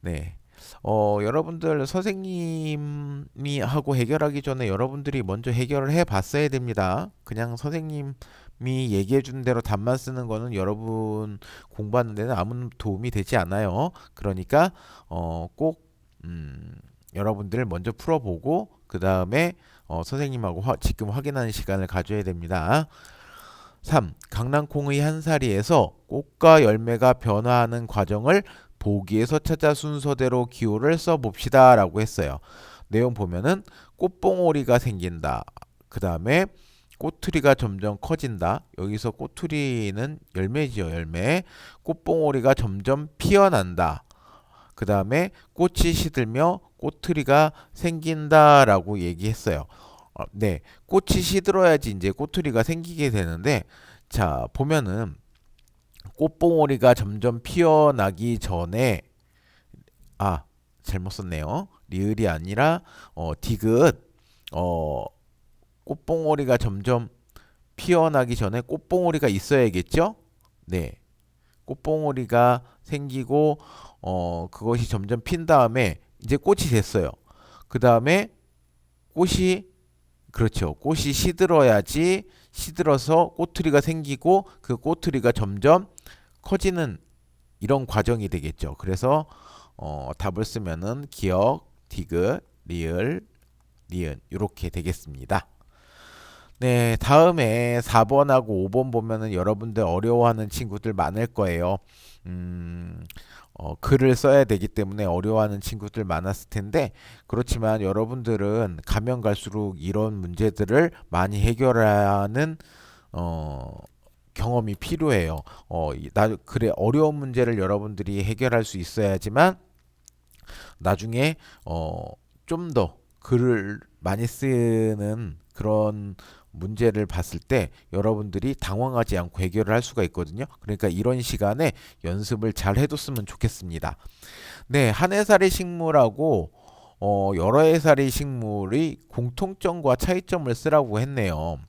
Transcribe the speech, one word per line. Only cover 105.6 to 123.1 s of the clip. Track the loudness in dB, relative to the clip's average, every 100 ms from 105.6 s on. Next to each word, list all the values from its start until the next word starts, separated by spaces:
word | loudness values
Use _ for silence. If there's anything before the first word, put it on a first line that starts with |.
친구들 | -8 -10 -10 -8
많았을 | -4 -4 -4 -8 -8
텐데, | -8 -4 -2 -2 -6 -20 -20 _
그렇지만 | -4 -2 -2 0 0
여러분들은 | 0 -2 -2 -4 -4 -2 0 -2 -2 -6 -2
가면 | -2 -2 -2
갈수록 | -2 -2 -4 -6 -6 -6
이런 | -4 -2 -2
문제들을 | -4 -8 -2 -2 0 0 2 2 -2 -6
많이 | -2 -2 0
해결하는, | 0 2 2 4 4 4 4 2 0 -2 -2 -4 -16 -20 -20 -20 _
어, | -8 -6 -6 -8 -10 -12 -16 -20 _ _ _ _
경험이 | -6 -2 -2 -2 -8
필요해요. | -6 -2 2 2 0 -4 -10 -20 _
어, | -6 -6
이, | -6 -6
나-, | 0 0 0
그래, | -8 -2 -2 0
어려운 | 0 2 2 0
문제를 | -6 0 0 0
여러분들이 | 0 -2 -4 -10 -6 -4
해결할 | -4 -2 0 0
수 | -2 -6
있어야지만 | -8 -2 0 0 -2 2 2 2 _ _ _ _ _ _ _ _ -20 -20 -20 -6
나중에, | -2 -2 -2 -2 -2 -2 -12 -20
어, | -8 -6 -6 -8 -12 -18 _ _ _
좀 | -6 -2
더 | 0 0 -4 _